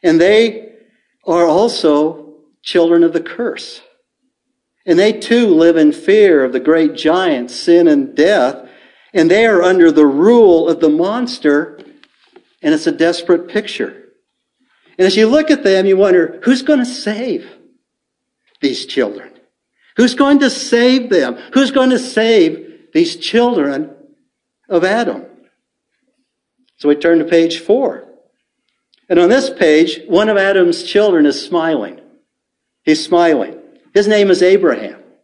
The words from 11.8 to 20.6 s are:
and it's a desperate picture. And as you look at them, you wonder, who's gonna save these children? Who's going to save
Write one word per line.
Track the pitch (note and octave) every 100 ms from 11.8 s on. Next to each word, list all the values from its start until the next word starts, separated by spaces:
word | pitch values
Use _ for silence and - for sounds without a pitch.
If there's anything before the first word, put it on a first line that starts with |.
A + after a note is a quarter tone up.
| - _ _ _ _ _ _ _
and | D3+
it's | D#3 E3
a |
desperate | D3 E3 E3+ - E3+ -
picture. | G#3 G3+ - - - _ _ _ _ _ _ _ _ _ -
And | F#3+
as | G3
you | A3
look | C#4+ D#4
at | D4
them, | G#3 F#3+ F#3+
you | F#3+
wonder, | G3+ F3+ D#3+ -
who's | - B3+
gonna | - D4 A#3+
save | - - G#3+ B3+ C#3+ - - _ _ _ _ _ _ _ _ _ _
these | C#3 A#2+ -
children? | - G#2+ G2+ - _ _ _ _ _ _ -
Who's | A#3+ -
going | C#4 C#4+
to | C4+
save | -